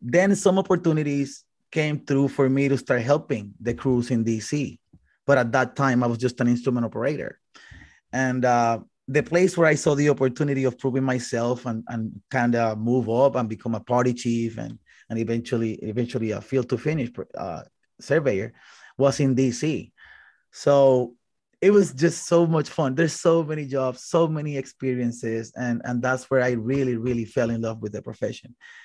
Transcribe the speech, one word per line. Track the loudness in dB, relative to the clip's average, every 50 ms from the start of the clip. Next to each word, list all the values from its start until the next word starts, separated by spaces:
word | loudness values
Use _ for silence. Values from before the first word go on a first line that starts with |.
then | -8 0 2 4 4 4 2
some | 4 2 2 2 2
opportunities | 2 2 0 2 2 0 0 2 0 0 0 -2 -2 -4 -6 -18 _ _ _ _ _ _
came | -2 -2 0 0 -2 -4 -2
through | 0 2 2 2
for | 2 2 2 2
me | 2 4 2 2
to | 2 0
start | 0 0 0 0 0
helping | 2 2 0 0 0 -4 -6 -6 -6 -10 -14 -8
the | -6 -6 -6
crews | -2 0 0 0 0 0 0
in | 0 0 0
D | 0 -2 -2
C. | -4 -4 -4 -4 -4 -6 -10 -14 _ _ _ _ _ _ _ _ 2
But | 4 4
at | 4 4 2 2
that | 0 0 0 -2
time, | 0 0 2 2 2 2
I |
was | 2 0
just | 0 -2 -4 -2 0
an | 0
instrument | 0 0 0 0 -2 -2 0 -2
operator. | -4 -4 -4 -4 -4 -4 -4 -8 -10 -12 _ _ _ _ -20 -20 -20 -20 -20 -20 -20 _ _ _ -8
And, | -4 -2 0 0 0 0 2
uh, | 2 4 4 2 2 0 -2 -6 _ _ _ -10
the | -2 -2 -2 0
place | 2 2 2 2 2 4
where | 4 4
I | 4 4
saw | 4 2 2 2
the | 4 4 2
opportunity | 2 2 2 0 0 0 -2 -2 0 0 0
of | -2 -2
proving | -2 -4 -2 0 0 0
myself | 0 -2 -2 -4 -4 -4 -2 -2 -2 -2 -4 -4
and, | -6 -6 -6 -8
and | -8 -8 -6 -6 -6 -8 -12 _ -6
kinda | -2 0 0 2 2 2 0 0 -2
move | -2 -2 0 0 0 0 0
up | 2 4 4 4 2
and | 0 -4
become | -4 -6 -8 -6 -6 -6
a | -6
party | -4 0 0 2 2 2 0
chief | -2 -2 -2 -2 0 -2 -4 -6
and, | -8 -10 -12 -12 -16 _ _ _ _ _ -8
and | -4 -4
eventually, | -2 -2 -4 -4 -4 -4 -4 -2 -2 -2 -4
eventually | -6 -8 -6 -4 -4 -4 -4 -4 -4 -4 -4
a | -4 -6
field | -6 -4 -2 -2 -2 -2
to | -4
finish, | -2 -2 -2 -2 -2 -4 -6 -8 -12 -14 _ -10
uh, | -10 -8 -8 -8 -10 -12 _ _ _ _ _ _ _
surveyor | -4 0 0 2 2 2 0 0 -4 -6 -10 _ -20 -20 -20 -20 -20 -14 _
was | 2 2 2 2 2
in | 0 2 2
D | 2 2 0
C. | 0 -2 -4 -4 -4 -4 -8 -12 _ _ -20 -20 -20 -20 -20 _ _ _ _ _
So | _ -2 2 4 4 6 6 6 6 4 2 -2 -8 _ _ _ _ _ _ _ _ 2
it | 4 6
was | 6 6 4 4 0
just | 2 2 2 2 0 -2
so | 2 4 4 4
much | 4 2 0 0 -2
fun. | -2 -2 0 0 2
There's | 0 0 -2 -2 0
so | 2 2 2 2 0
many | -2 -6 -8 -8
jobs, | -4 -4 -2 -2 -2 -4 -6 -10
so | -2 0 2 2
many | 2 0 -4 -6 -6 -6
experiences. | -6 -8 -8 -12 -6 -4 -4 -2 -2 -2 -4 -4 -4 -6 -4 -4 -4 -6 -8 -10
And, | -6 -4 -4 -4 -4 -4
and | -4 -4 -2
that's | 0 0 -2 -2 -2 0
where | 0 2
I | 2 2
really, | 0 -2 -2 -2 -2 0 0 -2 -2
really | -2 -2 -2 -2 -4 -4
fell | -4 -2 -2 0 0
in | -2 -4
love | -4 -6 -6 -6
with | -8 -8
the | -8 -8
profession. | -10 -10 -10 -8 -6 -8 -8 -10 -16 -20 -20 _ -20 -20 -20 -20 -20